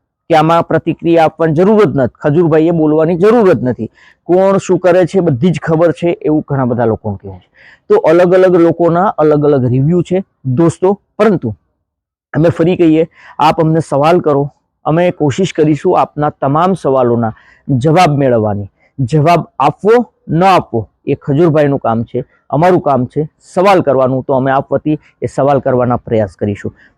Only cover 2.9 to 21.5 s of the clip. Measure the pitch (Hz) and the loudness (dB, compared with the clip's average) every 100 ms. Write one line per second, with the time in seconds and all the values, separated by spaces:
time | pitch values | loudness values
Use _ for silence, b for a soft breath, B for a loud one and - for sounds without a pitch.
2.9 | 151 160 175 202 240 190 135 123 113 110 | 0 0 0 2 2 2 0 -2 -6 -8
3.9 | _ b b - 180 190 196 - 180 180 | _ b b -2 2 2 0 0 0 2
4.9 | 175 170 190 170 120 180 151 - 160 170 | 2 2 0 0 0 0 -2 -2 0 0
5.9 | 151 170 - 151 156 - 139 127 117 117 | 0 -4 -4 -2 -4 -2 -4 -2 -2 -2
6.9 | 107 110 98 101 92 _ _ b b - | -4 -6 -10 -12 -18 _ _ b b -2
7.9 | 208 - 170 180 185 185 180 170 165 170 | 0 2 2 4 4 4 4 2 0 0
8.9 | 170 185 - 156 151 147 143 123 127 143 | 0 -2 0 0 2 2 0 0 0 0
9.9 | 175 - 185 - _ 131 127 165 - 185 | -2 -2 -4 -6 _ -4 0 0 0 -2
10.9 | 202 _ - 226 175 117 98 _ _ _ | -4 _ -2 0 0 -4 -10 _ _ _
11.9 | _ _ _ _ 143 165 - 170 185 165 | _ _ _ _ -2 0 0 -2 0 2
12.9 | 156 165 B B B 151 165 160 160 - | 2 -2 B B B 0 0 0 0 -2
13.9 | 139 151 180 151 139 143 - _ _ - | 0 2 2 0 -2 -2 -8 _ _ -4
14.9 | 160 180 175 147 127 190 - 151 147 185 | 0 0 0 -2 -2 -2 0 0 0 0
15.9 | 175 139 - 147 - 139 147 185 190 147 | 0 -2 -4 -6 -4 -2 0 0 -2 -2
16.9 | 135 123 117 113 - b b b 131 151 | 0 0 0 -2 -6 b b b -2 0
17.9 | 160 175 143 135 117 107 101 98 _ _ | 2 2 2 0 0 0 -4 -8 _ _
18.9 | - 120 156 147 170 - - 139 - 196 | -8 -2 0 2 0 -4 -4 -2 0 2
19.9 | 240 233 _ - 156 190 175 - 117 104 | 2 0 _ -6 0 2 2 0 -6 -8
20.9 | _ - 139 - 139 175 | _ -6 -6 -2 0 2